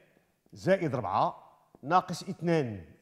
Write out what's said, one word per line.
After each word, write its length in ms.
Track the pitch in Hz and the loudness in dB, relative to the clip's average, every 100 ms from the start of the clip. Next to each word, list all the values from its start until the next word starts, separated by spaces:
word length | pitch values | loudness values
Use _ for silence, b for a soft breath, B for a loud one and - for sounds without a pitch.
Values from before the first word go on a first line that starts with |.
| _ _ _ _ _ | _ _ _ _ _
زائد 420 | 98 110 190 160 | -4 0 2 0
ربعة، 640 | 123 92 107 165 - - _ _ - | -2 0 2 2 -2 -16 _ _ -12
ناقص 400 | 135 180 180 175 | 0 2 2 -6
اثنان 720 | - - 170 165 123 101 82 - | -8 -4 2 2 2 -4 -12 -16